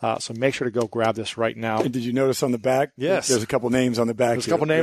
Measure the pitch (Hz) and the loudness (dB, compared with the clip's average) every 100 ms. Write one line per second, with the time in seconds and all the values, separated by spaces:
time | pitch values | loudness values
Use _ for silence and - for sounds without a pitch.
0 | 113 113 - 113 135 127 127 113 113 117 | -4 -4 -6 -2 0 0 -2 -2 -2 0
1 | 113 110 104 - 113 113 113 110 127 127 | 0 0 -4 -2 -2 -2 -2 0 0 -2
2 | 120 123 135 127 139 120 113 131 143 - | -2 2 2 2 0 0 2 2 0 -2
3 | 143 185 - 123 104 135 120 127 127 117 | -2 0 2 0 2 -2 0 2 2 2
4 | 117 117 120 120 - 165 151 156 | 0 2 0 0 0 0 2 2